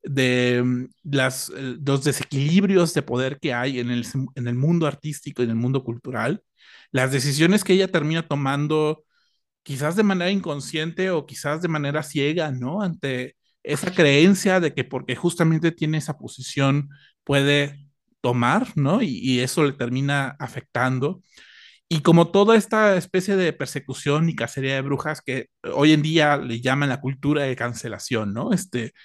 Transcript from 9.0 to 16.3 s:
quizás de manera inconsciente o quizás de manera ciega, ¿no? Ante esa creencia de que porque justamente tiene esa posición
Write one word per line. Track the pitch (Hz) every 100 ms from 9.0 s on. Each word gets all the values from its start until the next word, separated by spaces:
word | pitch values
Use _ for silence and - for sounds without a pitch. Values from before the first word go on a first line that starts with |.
| _ _ _ _ _ _
quizás | - 135 147 180
de |
manera | 208 185 175
inconsciente | 202 180 143 135 156 160 165 190
o | 170 143
quizás | 127 143 156
de | 175
manera | 156 143 151
ciega, | 147 151 143 170 156
¿no? | 127 123 185
Ante | 190 160 139 127 127 _ _ _
esa | - 147 180
creencia | 185 147 139 180 190 196 185
de | 165
que | -
porque | - 131 - 127
justamente | 175 - 160 160 165
tiene | 165 156 156
esa | 143 -
posición | -